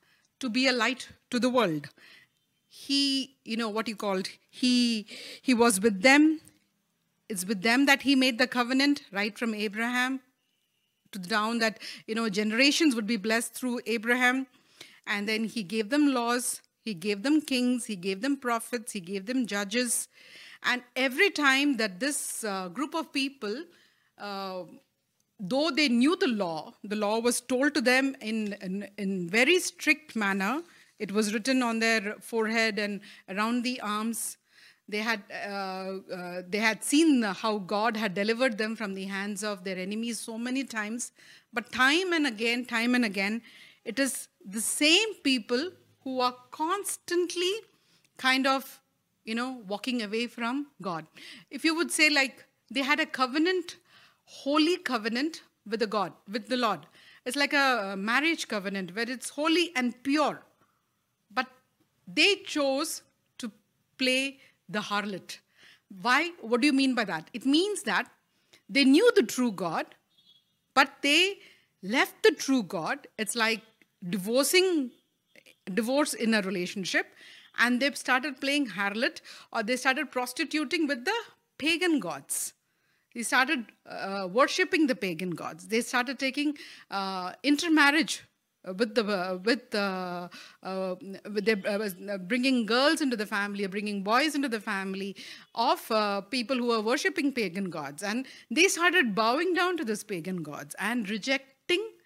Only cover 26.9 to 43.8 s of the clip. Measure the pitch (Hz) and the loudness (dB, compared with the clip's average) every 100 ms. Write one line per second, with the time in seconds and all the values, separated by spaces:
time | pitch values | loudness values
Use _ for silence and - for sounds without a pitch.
26.9 | 208 202 220 233 247 - 254 285 294 233 | -2 0 0 0 0 0 2 2 2 4
27.9 | 254 269 269 214 220 208 202 190 196 202 | 4 2 -2 -6 -4 -4 -6 -8 -8 -8
28.9 | - 196 196 175 214 262 359 - - - | -8 -6 -4 0 2 4 4 0 -4 0
29.9 | 302 - 226 202 196 190 277 339 - _ | -2 -2 -4 -2 0 0 -2 -6 -16 _
30.9 | - 180 196 208 220 208 262 240 226 226 | -10 -4 -2 0 0 0 0 0 0 2
31.9 | 226 202 214 - 226 220 226 226 208 208 | 2 0 -8 -6 -2 0 2 0 0 -4
32.9 | 202 - - - 190 220 240 240 254 208 | -6 -10 -20 -10 -4 -2 0 -2 -4 -4
33.9 | 208 220 220 - - _ _ - _ - | -4 -4 -4 -8 -10 _ _ -20 _ -8
34.9 | 208 220 220 202 - 202 202 190 190 190 | -4 -2 -4 -6 -10 -8 -6 -6 -6 -6
35.9 | 190 - 180 180 180 180 202 220 220 - | -8 -10 -10 -8 -10 -6 0 0 0 2
36.9 | 285 330 262 214 180 226 214 180 208 226 | 4 6 6 2 -2 -2 -2 -2 0 0
37.9 | 220 214 180 208 226 262 208 220 220 214 | 0 -2 0 0 2 0 0 -4 -4 -6
38.9 | 190 190 196 202 202 214 202 185 185 185 | -6 -6 -6 -6 -6 -6 -6 -6 -6 -6
39.9 | 214 233 220 - 226 240 262 269 226 208 | -6 -6 -6 -8 -8 -4 -4 -4 -6 -6
40.9 | 240 - _ - - _ 233 220 220 262 | -6 -10 _ -20 -20 _ -8 -4 2 4
41.9 | 320 381 339 294 208 226 240 240 233 233 | 4 2 2 0 0 -2 -2 -2 0 2
42.9 | 247 233 196 196 226 - - - _ | 2 2 0 -2 -2 -8 -20 -20 _